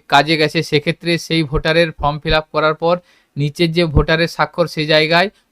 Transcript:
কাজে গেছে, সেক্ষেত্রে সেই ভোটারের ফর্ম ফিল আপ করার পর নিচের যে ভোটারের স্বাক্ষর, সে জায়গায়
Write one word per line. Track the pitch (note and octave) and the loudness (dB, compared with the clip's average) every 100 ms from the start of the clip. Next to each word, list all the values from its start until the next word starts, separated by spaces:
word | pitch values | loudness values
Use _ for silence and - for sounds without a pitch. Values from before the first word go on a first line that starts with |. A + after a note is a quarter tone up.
| - | 2
কাজে | C#3+ D3 D#3+ | 2 2 2
গেছে, | D3+ E3+ | 0 0
সেক্ষেত্রে | D#3 D3+ E3+ D#3 E3+ E3+ | 0 -2 -2 -6 -2 -4
সেই | - E3 D3+ | -2 -2 0
ভোটারের | D3+ D#3+ D#3+ E3+ - | -2 0 0 0 0
ফর্ম | D3 D3 | -4 -4
ফিল | D#3+ | -2
আপ | D#3 D3+ | -2 -2
করার | D3+ D#3 D#3 | -2 -2 0
পর | E3 F3 _ _ _ - | -2 -2 _ _ _ -6
নিচের | D3 C#3+ E3+ E3 | -6 -2 -2 0
যে | E3+ | 2
ভোটারের | D3 D3 D#3+ E3 - | 2 2 0 -2 -2
স্বাক্ষর, | D3+ - D#3+ | -4 -2 -4
সে | - D3+ | -2 0
জায়গায় | D#3 D#3 E3+ F#3+ - _ | 2 4 2 0 -4 _